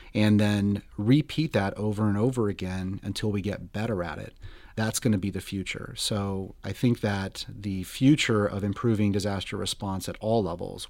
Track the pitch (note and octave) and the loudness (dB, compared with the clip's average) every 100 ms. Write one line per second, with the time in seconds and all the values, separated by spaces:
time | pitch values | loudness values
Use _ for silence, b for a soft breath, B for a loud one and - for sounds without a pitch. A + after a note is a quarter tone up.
0 | B - G#2+ G#2 G#2 G#2 G2+ G2+ - - | B 2 6 6 6 4 2 0 -4 -2
1 | G#2 C#3+ D3 - D#3 G#2+ G2 - G#2+ G#2 | 4 4 4 -2 0 2 0 -2 -2 2
2 | G#2+ G2+ B2 B2+ G#2 F#2+ F#2 F#2 F#2 G2 | 2 4 2 2 -2 -2 -4 -4 -4 -6
3 | G#2 G2 A2 G2+ G2 F#2 F2 G#2 A2+ G2+ | -6 -4 -2 -2 -2 -6 -6 -4 -2 -2
4 | E2+ F2+ G2+ - B B B - A2 - | -4 -6 -12 -14 B B B -4 -2 0
5 | A#2+ G#2 G2 F#2 - G2 F2+ - - - | 0 2 0 -6 -6 -6 -6 -8 -10 -6
6 | - G#2+ G2 F#2+ F#2+ - G2 G2 B2+ A#2 | -2 -2 -2 -4 -6 -10 -10 0 2 2
7 | A2 G2+ F#2+ - - G#2+ G2+ F#2+ F2+ - | 0 0 -4 -8 -12 -8 -6 -4 -6 4
8 | C3+ D#3 - A2 G#2 G2 G2+ G2+ A#2+ G#2+ | 6 6 4 2 2 0 -2 0 2 4
9 | G#2 G2 G2+ G2 - G2+ G2 - G2+ F#2+ | 2 2 0 -4 -6 -6 -6 -4 -4 -4
10 | F#2 F2 G#2+ A2+ F2+ F2 F#2 F#2 | -6 -6 2 2 2 -4 -8 -10